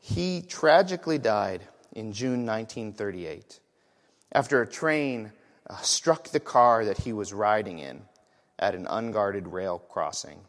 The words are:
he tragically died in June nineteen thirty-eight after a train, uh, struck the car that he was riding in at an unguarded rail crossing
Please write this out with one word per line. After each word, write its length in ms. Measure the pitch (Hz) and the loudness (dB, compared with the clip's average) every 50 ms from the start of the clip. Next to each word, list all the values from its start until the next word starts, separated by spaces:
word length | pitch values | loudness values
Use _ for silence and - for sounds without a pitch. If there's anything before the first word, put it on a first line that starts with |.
he 400 | _ - - 175 175 185 180 175 | _ -6 -4 -2 -2 -2 -4 -4
tragically 760 | 175 - - - - 156 151 175 202 185 185 175 - 165 160 147 | -6 -10 -8 2 4 6 8 8 6 4 0 -6 -2 -2 -2 0
died 420 | 127 110 110 104 101 98 95 90 90 - - _ _ _ - | 2 2 2 2 0 -2 -4 -8 -10 -16 -20 _ _ _ -14
in 180 | 110 110 110 | -12 -10 -10
June 320 | 104 101 120 131 127 123 120 | -8 -6 -4 -2 -2 -2 -2
nineteen 480 | 117 110 113 113 110 - 123 113 107 | -4 -4 -4 -6 -8 -10 -10 -10 -10
thirty-eight 680 | 95 - 107 101 92 92 87 80 76 69 - _ - - _ _ _ _ _ _ _ _ _ _ _ _ _ _ | -8 -6 -6 -6 -6 -8 -10 -10 -10 -12 -16 _ -20 -20 _ _ _ _ _ _ _ _ _ _ _ _ _ _
after 300 | - - 139 - 143 127 | 2 2 2 4 2 2
a 60 | 117 110 | 2 2
train, 640 | - - - 160 156 151 147 139 127 117 110 107 - _ _ _ _ _ _ - | -4 -2 0 0 0 2 0 -2 -4 -4 -8 -10 -16 _ _ _ _ _ _ -18
uh, 80 | - - | -16 -8
struck 520 | - - - - - 170 160 160 - - | -2 -2 -2 0 4 2 2 2 2 -2
the 100 | - 151 | -2 -2
car 440 | - - - 120 123 123 117 113 113 | -2 4 6 8 8 8 8 6 4
that 120 | 104 98 - | 0 -2 -4
he 160 | - 127 113 | -4 -6 -4
was 180 | 104 101 95 | -6 -6 -6
riding 460 | 101 101 107 104 107 107 107 98 87 80 | -4 0 2 2 2 2 0 -2 -8 -10
in 240 | 71 67 64 64 - _ _ _ _ _ _ _ _ _ _ - | -12 -12 -14 -16 -20 _ _ _ _ _ _ _ _ _ _ -2
at 160 | - 101 92 | -2 -2 -2
an 140 | 92 92 - | -2 -6 -6
unguarded 580 | - 110 113 117 107 107 104 101 98 101 90 87 | -4 -4 -4 -2 -2 0 0 0 -2 -4 -8 -6
rail 300 | 85 92 92 95 87 85 | -6 -6 -4 -4 -4 -6
crossing 640 | - _ - 95 80 76 73 - - 76 76 87 98 | -8 _ -6 -4 -4 -4 -4 -8 -12 -12 -16 -20 -20